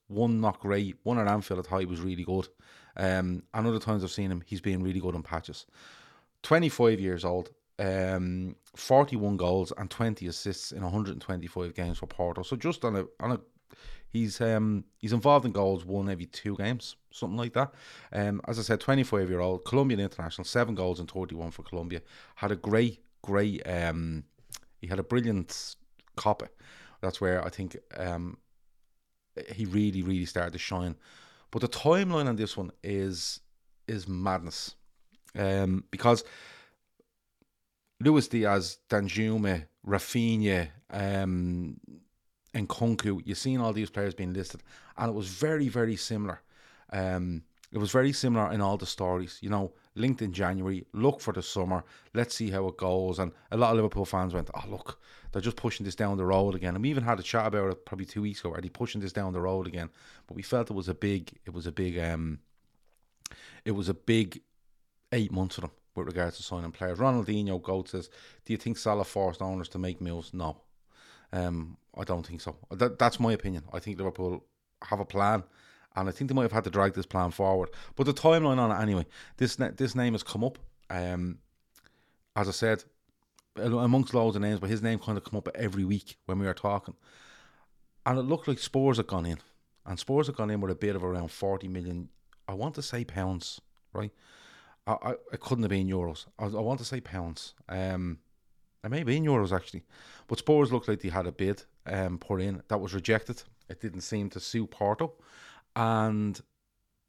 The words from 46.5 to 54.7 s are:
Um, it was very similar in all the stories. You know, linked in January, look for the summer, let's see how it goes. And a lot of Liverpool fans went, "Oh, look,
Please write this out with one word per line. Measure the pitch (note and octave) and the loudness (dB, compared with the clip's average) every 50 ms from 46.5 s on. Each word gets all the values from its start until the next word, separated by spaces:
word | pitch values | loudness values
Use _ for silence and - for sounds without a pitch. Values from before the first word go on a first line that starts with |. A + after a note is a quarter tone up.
| _ - - - - - - - | _ -20 -20 -20 -20 -20 -14 -6
Um, | G2+ G2 F#2 F#2 F#2 F2+ F2+ F2+ E2+ D#2+ - _ _ _ - - | -4 -2 0 0 0 0 -2 -2 -4 -6 -8 _ _ _ -14 -8
it | - G#2+ | -4 -2
was | G#2 G2 | 0 4
very | - B2+ C3 C#3 | 4 6 6 4
similar | C#3 - - B2+ A#2+ A2+ G#2 D2+ | 4 2 2 2 4 4 2 2
in | G2+ G#2 | 2 2
all | G2+ G2 G2+ | 2 2 0
the | F#2+ F#2 | 0 -2
stories. | - - - G2 F2+ F2+ F2+ F#2 F2 - - | -6 -4 -2 0 0 0 0 -2 -6 -10 -8
You | - G2 | -4 -2
know, | G#2 G2+ G2 F2+ - _ _ _ - | 0 0 0 -2 -6 _ _ _ -4
linked | G2+ A2+ C3 B2+ - | 0 0 0 2 0
in | A2+ G2 E2+ | -2 -4 -2
January, | F#2 G2 F2+ G2 F#2+ F#2 F#2+ G2 F#2 - - | 0 0 0 0 0 -2 -2 -2 -4 -6 -6
look | - G2+ A2+ C#3+ C#3+ - | -2 2 2 2 2 2
for | - A2+ | -2 -4
the | F#2+ F#2+ | -4 -4
summer, | F2+ - - G2+ F2+ F2+ F#2 F2+ - - - - - _ | -6 -4 -4 -2 -2 0 -2 -2 -4 -8 -16 -20 -16 _
let's | - A2+ A#2+ A#2 - | -2 -2 -2 -2 -2
see | - A2+ G2+ | -4 -4 -2
how | F#2+ F#2+ F#2+ F#2 | -2 -2 -2 -2
it | - | -2
goes. | - F#2+ F#2 F2+ F#2+ F#2 F#2 F2 F#2 | -2 0 0 2 2 0 0 0 -2
And | F#2 E2+ - - - - | -2 -4 -4 -8 -10 -4
a | - | 0
lot | A2+ A#2+ A2+ | 2 4 6
of | A#2 | 6
Liverpool | A2+ G#2+ G2+ - G2+ F#2+ | 6 4 4 2 0 -2
fans | - - F#2 F#2 F2+ F2 | 0 0 0 0 0 0
went, | F2 D#2+ - - | -2 -2 -4 -6
"Oh, | - - | -8 -8
look, | G#2 | -8